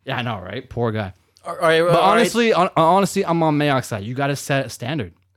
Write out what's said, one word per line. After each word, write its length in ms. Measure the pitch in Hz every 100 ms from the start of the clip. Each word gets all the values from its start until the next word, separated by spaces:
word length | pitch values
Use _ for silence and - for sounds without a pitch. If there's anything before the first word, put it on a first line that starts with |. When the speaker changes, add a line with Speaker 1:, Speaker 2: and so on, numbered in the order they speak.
Speaker 1:
Yeah, 120 | 131 123
I 40 |
know, 160 | 120 104
right? 280 | 90 110 -
Poor 220 | 120 117
guy. 200 | 110 95 - _ _
Speaker 2:
All 120 | - 170
right, 240 | 170 160
Speaker 1:
But 100 | 170
Speaker 2:
all 40 |
right. 260 | 170 185 220
Speaker 1:
honestly, 300 | 196 226 226
hon-, 180 | 165 170 -
honestly, 480 | 165 185 196 196
I'm 180 | 170 170
on 140 | 160 147
Mayock's 280 | 147 131 -
side. 140 | 110
You 100 | 104
gotta 200 | 127 139 139
set 300 | - 139 120
a 40 |
standard. 420 | - 117 156 90 _ _